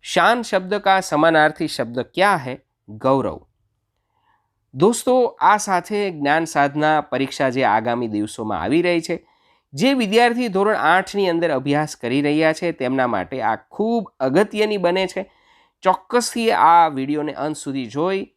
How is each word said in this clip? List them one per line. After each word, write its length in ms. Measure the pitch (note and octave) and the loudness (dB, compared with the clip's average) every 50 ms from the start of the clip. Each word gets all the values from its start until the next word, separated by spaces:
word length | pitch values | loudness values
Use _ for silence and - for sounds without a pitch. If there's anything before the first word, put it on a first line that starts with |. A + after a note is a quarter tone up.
શાન 400 | _ - - F#3 E3+ G3+ A#3 B3 | _ -2 0 2 4 4 2 0
શબ્દ 320 | A3+ - - F#3+ F#3 F#3 G#3 | -2 -2 -2 -4 -2 -2 -6
કા 260 | G#3 G3+ G3 F#3+ F#3+ | -2 2 2 2 2
સમાનાર્થી 680 | F#3 - D#3+ D3 D#3 E3 D#3+ D#3 D3+ D#3 D3+ - E3 D3+ | 2 0 0 2 4 4 6 6 4 4 2 -2 -6 -6
શબ્દ 320 | - - B2+ A2+ A#2+ B2+ | -4 -6 -6 -4 -4 -6
ક્યા 360 | A#2+ - _ - F3+ F#3+ C#3+ | -6 -6 _ 2 2 2 2
હૈ? 200 | E3 C3 C3 B2+ - _ _ _ _ _ - | 0 -2 -8 -12 -12 _ _ _ _ _ -20
ગૌરવ. 580 | A2 G#2+ A#2+ C3 C3+ C#3 A#2+ G2 D2+ - - _ _ _ _ _ _ _ _ _ _ _ _ _ _ _ _ _ _ _ _ _ _ _ _ _ - | -16 -4 0 2 2 2 0 -4 -6 -10 -16 _ _ _ _ _ _ _ _ _ _ _ _ _ _ _ _ _ _ _ _ _ _ _ _ _ -2
દોસ્તો, 640 | C3 D#3+ G#3+ A#3+ - - C4 B3 B3+ B3 - - - | 2 2 2 2 2 0 2 2 2 2 0 -2 2
આ 160 | - F3+ G3+ | 2 2 4
સાથે 540 | G#3 G3+ G#3 F#3+ F3 F3 - G#3+ G#3 G#3 G3 | 2 0 -2 -2 -2 -2 -2 -4 -4 -4 -4
જ્ઞાન 340 | F3 D3+ C#3+ C#3+ D3 D#3+ E3 | -4 -2 0 0 0 0 0
સાધના 560 | D#3 - D3+ C#3+ C#3+ C#3 D3+ D3+ D3+ D#3 D3+ | -2 0 0 0 0 0 0 0 2 2 0
પરીક્ષા 480 | C#3+ - - B2+ C3+ C3 - - D3 C3 | 0 -2 -4 -4 -4 -4 -2 -2 -2 -2
જે 160 | A#2+ C3+ C3 | 0 0 0
આગામી 440 | A2 G#2 A2 A2 A#2+ A#2+ A#2+ B2 A2+ | 2 2 2 0 0 -2 -2 -4 -4
દિવસોમાં 540 | G#2+ G#2 G#2 A2 - - A2+ G#2+ G#2 E2 | -4 -4 -6 -6 -8 -8 -6 -6 -4 -4
આવી 200 | D#2+ G2 C3+ E3+ | -2 0 0 0
રહી 180 | F3 F3 F3 E3+ | 2 2 0 -2
છે, 260 | E3 - E3+ D3 _ _ _ _ _ _ _ _ _ _ | -2 -4 -8 -8 _ _ _ _ _ _ _ _ _ _
જે 220 | - C#3 F3+ C4 C#4 | -6 -2 0 0 2
વિદ્યાર્થી 540 | C4 A#3 G3 G3+ A3+ A#3+ A#3+ A#3 A#3+ B3+ A#3 | 0 -2 0 2 4 4 4 2 0 -4 -2
ધોરણ 280 | F3+ F#3+ G3+ G#3+ G#3+ | 0 0 0 0 0
આઠની 520 | F3 - D#3 E3+ F#3 G3 - - G3+ G3 F3+ | 0 2 2 2 2 0 -2 -4 -2 -2 0
અંદર 220 | E3+ E3+ E3+ E3 | 0 0 0 0
અભ્યાસ 460 | D3 C3 C3 C#3+ C#3+ D3 D#3 D3 - | -2 -2 -2 0 0 0 -2 -4 -8
કરી 260 | _ - A#2 B2 C#3+ | _ -6 -2 -2 0
રહ્યા 300 | C#3+ D3 D3 D#3 D#3+ D#3 | 0 0 0 2 2 0
છે, 200 | D#3 - F3 E3+ | 0 0 -4 -6
તેમના 340 | D#3+ - C3 B2 C3 C3+ B2+ | -4 -4 -4 -2 0 0 0
માટે 360 | B2 A2+ G2 F2+ E2 - B2+ | 0 0 -4 -4 -6 -8 -4
આ 140 | A2+ G#2+ A2 | -2 -2 -4
ખૂબ 520 | - _ _ - - G#3 A3+ A#3 A#3 G3 - _ _ | -4 _ _ -6 -4 -2 -2 -2 -2 -4 -6 _ _
અગત્યની 560 | C3+ C3 C3 E3+ G#3+ G#3 - G#3 G#3+ G#3+ G#3+ | -4 0 2 2 2 2 0 -2 -2 0 0
બને 300 | G3+ F3 E3+ F3+ F#3 F#3+ | 0 0 0 0 0 -2
છે. 240 | F#3 - F#3+ F#3+ _ _ _ _ _ _ _ _ _ _ _ | -2 -4 -10 -10 _ _ _ _ _ _ _ _ _ _ _
ચોક્કસથી 680 | - F#3 F#3 - _ _ - B3 A#3 - - A#3 A3+ A3 | 0 0 0 0 _ _ -2 -2 -2 0 -4 -2 0 0
આ 380 | - - A2+ D#3+ E3+ E3+ E3 D#3+ | 2 4 4 6 6 6 6 4
વીડિયોને 440 | D3 C3+ C3+ C#3 D3 D3+ D3 D#3 | 2 -4 -4 -4 -4 -4 -4 -6
અંત 240 | C#3 - C3+ D3+ D3+ | -6 -4 -6 -6 -6
સુધી 300 | - - C#3+ C3+ C3+ B2+ | -6 -8 -8 -6 -6 -8
જોઈ 380 | A2 A2+ C#3+ D#3+ F#3 F#3+ G3 G3 - _ | -6 -4 -4 -2 -2 -2 -4 -6 -8 _